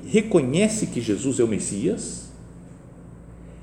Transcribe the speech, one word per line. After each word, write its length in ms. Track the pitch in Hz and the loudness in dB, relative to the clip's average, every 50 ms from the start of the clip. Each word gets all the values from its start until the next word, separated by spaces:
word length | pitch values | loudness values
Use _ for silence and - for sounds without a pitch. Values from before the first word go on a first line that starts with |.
| - | -4
reconhece 800 | - - 226 214 220 190 165 131 123 143 175 214 214 220 - - | 4 4 4 4 6 4 4 6 6 4 4 4 4 4 0 -2
que 140 | - - 123 | -2 -2 -2
Jesus 380 | 113 110 101 87 131 139 123 123 | 0 2 0 2 2 0 4 4
é 40 | 117 | 4
o 40 | |
Messias 840 | 113 101 87 - - - 98 123 180 240 - - - - - - - - - - - - - - - - - - - - - - - - - - - - - - - - - | 4 4 0 0 -2 -2 0 0 0 0 0 -4 -8 -10 -12 -12 -14 -16 -16 -18 -16 -16 -18 -18 -18 -18 -18 -18 -18 -18 -18 -18 -18 -18 -18 -18 -18 -18 -18 -18 -18 -18 -16